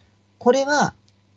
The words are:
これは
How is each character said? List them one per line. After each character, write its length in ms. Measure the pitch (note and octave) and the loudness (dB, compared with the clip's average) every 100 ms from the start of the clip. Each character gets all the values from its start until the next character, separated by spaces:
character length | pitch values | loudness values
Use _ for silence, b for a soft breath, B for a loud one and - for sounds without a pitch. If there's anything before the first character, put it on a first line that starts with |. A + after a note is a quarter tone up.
| _ _ _ - | _ _ _ -4
こ 140 | A#3+ | 0
れ 120 | C4+ | 0
は 300 | C4+ D4 F#3+ - _ _ _ | 0 -2 -2 -6 _ _ _